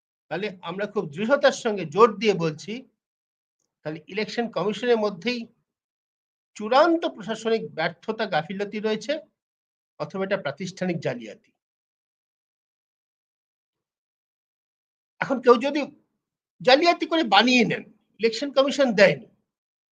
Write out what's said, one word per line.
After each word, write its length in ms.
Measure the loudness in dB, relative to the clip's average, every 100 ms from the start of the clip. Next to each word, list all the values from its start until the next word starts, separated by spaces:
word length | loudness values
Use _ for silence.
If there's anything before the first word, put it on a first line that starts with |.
| _ _ _
তাহলে 200 | -8 -8 -10
আমরা 240 | -12 -8 -4
খুব 180 | -4 -6
দৃঢ়তার 420 | -6 0 4 2 2
সঙ্গে 200 | -4 -4 -4
জোর 240 | 6 6 6
দিয়ে 140 | 0 0
বলছি, 280 | -2 -4 -10 -12 -14 _ _ _ _ _ _ _ _ _
তাহলে 180 | -12 -12 -8
ইলেকশন 440 | -6 -6 -4 -4
কমিশনের 480 | -2 -2 -2 0 2
মধ্যেই 360 | 0 -2 -4 -4 -8 _ _ _ _ _ _ _ _ _ _ -12
চূড়ান্ত 460 | 2 6 6 4 -2
প্রশাসনিক 560 | -6 -10 -6 -2 -2 -4
ব্যর্থতা, 520 | -6 -6 -6 -10 -6 -2
গাফিলতি 520 | -2 -4 -8 -6 -4
রয়েছে, 320 | -4 -4 -4 -6 -8 _ _ _ _ _ _ _
অথবা 260 | -10 -6
এটা 120 | -4 -4
প্রাতিষ্ঠানিক 600 | -4 -8 -12 -6 -4 -4 -4
জালিয়াতি। 440 | -6 -12 -18 _ _ _ _ _ _ _ _ _ _ _ _ _ _ _ _ _ _ _ _ _ _ _ _ _ _ _ _ _ _ _ _ _ _ _ _ _ -8
এখন 180 | -4 0
কেউ 160 | 4 4 2
যদি 160 | -4 -6 -10 _ _ _ _ _ _
জালিয়াতি 440 | 4 6 6 2 0
করে 160 | 0
বানিয়ে 420 | 4 4 4 4
নেন, 180 | 2 -2 -8 _ _ _
ইলেকশন 280 | -4 -2 -2
কমিশন 360 | 0 0 2 0
দেয়নি, 340 | 6 4 4 -8 _ _ _ _ _ _